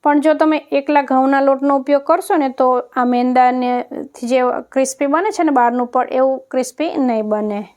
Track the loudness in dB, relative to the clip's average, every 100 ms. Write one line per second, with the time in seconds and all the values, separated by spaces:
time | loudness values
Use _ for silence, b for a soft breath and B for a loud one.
0 | 2 2 2 2 2 0 -2 -4 2 0
1 | 2 0 2 2 2 2 0 0 2 -2
2 | 2 -2 0 0 0 0 0 2 -2 -4
3 | 0 0 2 4 2 2 -2 -2 -6 -12
4 | -14 -12 -2 0 0 -2 -4 -2 -2 -2
5 | -2 0 -2 -2 0 2 2 0 -2 -2
6 | -2 0 0 -2 -6 -6 -6 -6 -6 -2
7 | -2 -2 -2 -4 -4 -6 -10